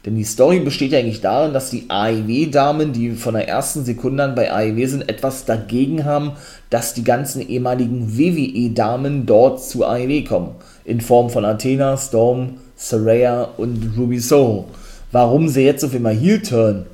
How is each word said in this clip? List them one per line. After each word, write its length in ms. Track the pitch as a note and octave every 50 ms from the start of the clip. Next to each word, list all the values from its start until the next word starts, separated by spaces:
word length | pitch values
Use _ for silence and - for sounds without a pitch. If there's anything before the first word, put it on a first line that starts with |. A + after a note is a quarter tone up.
| -
Denn 100 | G2+ A2
die 80 | A2 G#2
Story 360 | G#2 - - B2+ D3+ F3+ F#3
besteht 320 | D3+ C#3+ C3+ - C#3 C3+
ja 60 | D3+ C3+
eigentlich 220 | A#2+ A2+ G#2+ -
darin, 320 | - F#2+ A2 C3+ D#3 D#3
dass 160 | C#3 C3 C3 -
die 160 | - A#2 - -
A 200 | - G2+ G#2 A2+
E 180 | A2+ A2 G#2+
W-Damen, 680 | G#2+ A#2 C3+ D#3+ D#3 C#3 C#3+ C3+ D3 D3 D3+ D3+ D3+ B2+
die 160 | A#2 A#2 A#2+
von 240 | A2+ A2 - A#2+ A2
der 120 | A2 -
ersten 380 | - F2+ B2 C3+ - - D3+ C3+
Sekunde 380 | A#2+ A#2 A#2 - B2+ C3+ C#3+
an 120 | C#3+ C3+ B2+
bei 160 | A#2+ A2 -
A 120 | - G#2
E 120 | A2 A2 G#2+
W 120 | A2+ B2+
sind, 200 | B2+ C#3 C#3 - -
etwas 340 | G#2+ - - C3+ C3 - -
dagegen 640 | - A2+ A2 G2+ G2+ A#2 B2 C3+ C#3+ D#3+ D#3+ C#3
haben, 260 | D3 D3 D3 D3 D3 C#3 - - - - - - -
dass 240 | - A#2 A#2 - -
die 100 | A#2+ A2+
ganzen 420 | A#2+ A#2+ B2 C#3+ C#3+ - C3 -
ehemaligen 680 | - A2+ B2 B2 B2 B2+ B2+ B2 A2+ B2 B2+ A#2 G#2+ G#2+
W 180 | A#2+ D3+ F3+ F3
W 80 | D#3
E-Damen 840 | C3+ - - A2 A#2+ A#2 A2 A#2 A2 G#2+ A#2+ C3 C3+ C#3 C#3+ C#3 A#2+
dort 360 | G#2+ A2 G#2+ B2 C3+ C3 -
zu 220 | - - - B2 -
A 140 | - A2+ B2
E 100 | B2+ C3
W 160 | D3 D3+ B2+
kommen. 280 | - A2 F2+ F2+ - - - - - - - _
In 160 | - A#2 A#2
Form 260 | A2+ - B2 A#2+ A#2+ A#2
von 160 | - B2 G#2
Athena, 540 | G#2 A2 G#2+ - C3 C3 C3+ C#3 C3+ C3+ C3+
Storm, 560 | - - - A2+ A2+ A#2+ B2+ B2+ B2+ C3 - - - - -
Saraya 760 | - - - B2 A2 A2 A2+ A2+ A#2+ B2 B2 A#2+ A#2+ A#2+ - - -
und 340 | G#2+ B2 A#2+ A2 A2 A2 G#2+ A#2
Ruby 220 | B2+ A#2+ B2 A#2+
Soho. 440 | A#2 - D3 C#3+ C3+ A#2 G#2+ F#2+ F2 - - - - - - - - -
Warum 360 | - B2 B2 A#2 B2 D3+ E3 D#3+
sie 160 | C3 C3+ C3
jetzt 200 | C3+ C#3 C3 D#3
auf 100 | C3+ C3
einmal 200 | B2 A#2+ A2 G#2+
Heel 260 | A2 C3+ F#3 A3 G#3+
turn? 460 | G#3+ - B2+ A2+ A2+ G#2+ G2+ F#2+ F2+ -